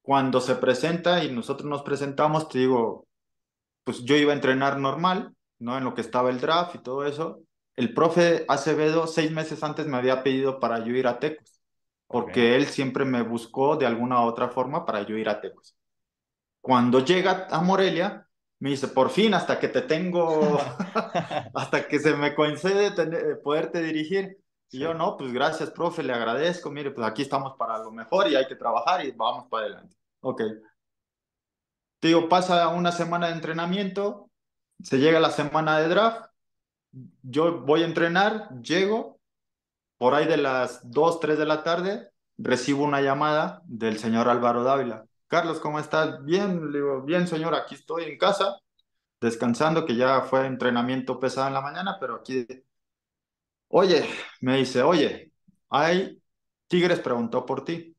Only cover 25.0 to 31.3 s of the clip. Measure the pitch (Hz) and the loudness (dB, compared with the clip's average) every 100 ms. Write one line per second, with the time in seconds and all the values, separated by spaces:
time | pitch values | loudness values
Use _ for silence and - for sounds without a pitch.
25 | 180 202 135 120 147 156 156 - 165 165 | -4 -4 -6 0 0 0 -8 -4 -4 -2
26 | 135 120 113 131 170 175 151 143 143 - | -4 -2 -2 0 -2 -2 -8 -8 -8 -4
27 | 110 110 135 135 131 - 113 110 110 113 | -4 -4 -4 -4 -4 -6 -6 -6 -8 -16
28 | 113 190 196 135 135 139 - - 151 185 | -2 2 4 2 0 -4 -2 0 2 0
29 | 143 117 113 120 - 113 104 95 - _ | -2 -2 -2 -2 -6 -6 -6 -10 -20 _
30 | _ _ 127 123 110 110 - _ _ _ | _ _ -8 -4 -6 -6 -18 _ _ _
31 | _ _ _ | _ _ _